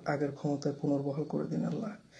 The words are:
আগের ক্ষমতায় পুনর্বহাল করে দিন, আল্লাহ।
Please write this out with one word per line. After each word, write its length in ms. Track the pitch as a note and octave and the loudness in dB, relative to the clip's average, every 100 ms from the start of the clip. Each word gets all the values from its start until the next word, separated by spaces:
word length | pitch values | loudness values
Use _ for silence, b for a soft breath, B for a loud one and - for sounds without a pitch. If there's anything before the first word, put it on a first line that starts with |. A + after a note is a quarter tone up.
| - | 0
আগের 260 | C#3+ C#3+ | 2 0
ক্ষমতায় 440 | C#3 D3+ C#3 D3+ C#3 | 0 0 0 0 0
পুনর্বহাল 480 | C#3+ C#3 C#3+ C#3+ | 2 2 2 -2
করে 240 | D3+ D3 D3+ | -2 -2 0
দিন, 180 | D#3+ - | 0 0
আল্লাহ। 280 | D3+ - - - | 0 -4 -8 -14